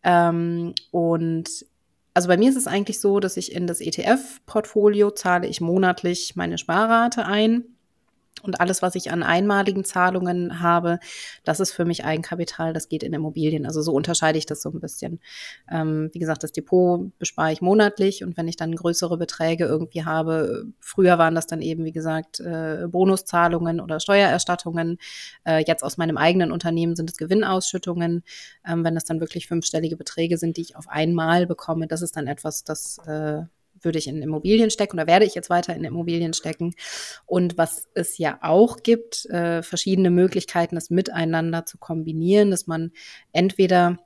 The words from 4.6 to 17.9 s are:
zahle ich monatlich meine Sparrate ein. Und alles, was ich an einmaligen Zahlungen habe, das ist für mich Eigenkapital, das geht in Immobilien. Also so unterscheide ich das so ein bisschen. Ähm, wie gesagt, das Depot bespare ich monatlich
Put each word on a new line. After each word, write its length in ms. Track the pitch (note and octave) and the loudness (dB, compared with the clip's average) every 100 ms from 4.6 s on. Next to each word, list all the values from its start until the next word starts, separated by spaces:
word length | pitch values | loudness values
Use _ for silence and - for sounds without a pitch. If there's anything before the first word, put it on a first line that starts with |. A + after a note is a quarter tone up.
| G#3+ G#3+ G#3 G#3 G3+ | -2 4 4 6 2
zahle 360 | G3+ F#3 F3+ F3+ | 2 0 0 0
ich 140 | - | -4
monatlich 760 | E3+ F#3 F#3 F3+ F3 F3 - | 0 2 2 2 -2 -4 -6
meine 220 | F3+ F3 E3+ | -6 -6 -6
Sparrate 720 | - E3+ A3 A#3 A#3+ A#3 G3 | -2 0 2 4 2 0 -2
ein. 380 | G#3 A3 A#3 A#3+ _ _ _ _ _ _ - | 2 2 2 -2 _ _ _ _ _ _ -12
Und 160 | - - | -8 -4
alles, 220 | F3+ F#3 | -2 0
was 140 | F3+ | -2
ich 160 | F3+ - | -4 -6
an 120 | E3+ | -4
einmaligen 600 | - E3+ G3+ G3 G3 G3 | 0 2 2 2 2 -2
Zahlungen 800 | F#3+ F#3+ F3+ F#3 F3+ F3+ F3 E3+ | -4 0 0 0 -2 -2 -4 -2
habe, 360 | E3+ E3+ F3 E3+ - - - - | 2 2 2 -2 -6 -16 -16 -10
das 160 | - D3+ | -4 -2
ist 120 | F#3+ | -2
für 120 | - | 0
mich 220 | E3+ E3 D#3 | -2 0 -2
Eigenkapital, 680 | D#3 E3 E3+ E3 - E3 | -4 -4 -6 -6 -4 -4
das 160 | D#3+ - | -4 -6
geht 140 | D#3 | -6
in 100 | - | -4
Immobilien. 540 | E3 D#3 D#3+ D#3 D#3 C#3 | -4 -4 -2 0 0 -2
Also 160 | D#3 | -4
so 100 | D#3 | 0
unterscheide 460 | C#3 D#3+ E3 D#3 D#3 | 0 0 0 2 0
ich 80 | D3+ | -4
das 160 | D3+ | -8
so 80 | D3+ | -8
ein 100 | E3 | -8
bisschen. 400 | E3 - - E3+ - - - - - | -12 -10 -10 -10 -14 -18 -18 -20 -10
Ähm, 380 | E3 D#3 D#3 D#3 | -4 -2 -2 -4
wie 60 | E3+ | -4
gesagt, 220 | D#3+ D#3 | -4 -4
das 100 | D#3 | -4
Depot 580 | - - F#3 F3+ F3 F#3 _ | -8 2 4 4 2 -2 _
bespare 340 | E3+ - D#3+ | -8 -2 -2
ich 80 | D#3 | 0
monatlich 640 | F3+ G#3 G#3 | 4 6 4